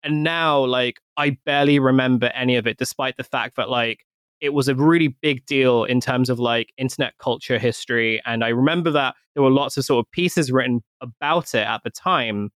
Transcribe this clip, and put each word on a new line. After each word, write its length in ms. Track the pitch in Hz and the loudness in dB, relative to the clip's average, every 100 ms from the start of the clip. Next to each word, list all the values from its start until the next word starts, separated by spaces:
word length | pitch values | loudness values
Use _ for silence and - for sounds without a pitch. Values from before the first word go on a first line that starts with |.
And 200 | 151 151 | -2 -2
now, 380 | 151 165 160 143 | 0 0 2 2
like, 360 | 131 127 123 - _ - | 2 0 -2 -4 _ -4
I 180 | 147 135 | -2 -2
barely 340 | - 143 143 143 | -2 2 4 4
remember 500 | 135 131 127 127 120 | 4 4 4 2 0
any 280 | 127 127 123 | -2 0 0
of 100 | 117 | 0
it, 120 | 110 | -4
despite 400 | 127 - 131 123 | -6 -4 -6 -6
the 60 | |
fact 320 | 127 135 117 - | -8 -6 -6 -6
that, 120 | 120 | -4
like, 360 | 123 117 110 _ _ _ _ | -2 -2 -4 _ _ _ _
it 100 | 147 | -2
was 180 | 143 131 | 0 0
a 60 | 131 | 2
really 320 | 151 170 156 | 4 4 2
big 360 | 131 156 135 - | 0 -4 -4 -2
deal 360 | 139 131 120 | 2 4 2
in 180 | 110 127 | 2 -2
terms 300 | 120 127 127 | 0 0 0
of, 80 | 120 | 0
like, 340 | 120 117 117 - | 0 -2 -4 -6
internet 380 | 131 - 131 - | -8 -4 -6 -6
culture 400 | - 117 - 123 | -6 -6 -2 -2
history. 640 | 120 110 - 117 113 110 | 0 -4 -4 -2 0 -2
And 200 | 120 113 | -4 -4
I 60 | 113 | -2
remember 420 | 117 135 170 170 | 2 2 2 0
that 240 | 147 131 - _ | 0 -2 -6 _
there 80 | - | 0
were 80 | 135 | 4
lots 260 | 135 135 - | 4 0 -4
of 80 | |
sort 220 | 135 127 117 | 0 0 0
of 40 | |
pieces 400 | - 175 - 143 | -2 -2 0 0
written 320 | 127 127 120 - _ | 0 0 -2 -4 _
about 560 | 127 113 147 165 160 120 | -20 -8 -2 -2 -2 -2
it 100 | 107 | -2
at 160 | 110 | -4
the 80 | 120 | -8
time. 600 | - - 175 117 104 101 | -8 -2 -2 -2 -4 -6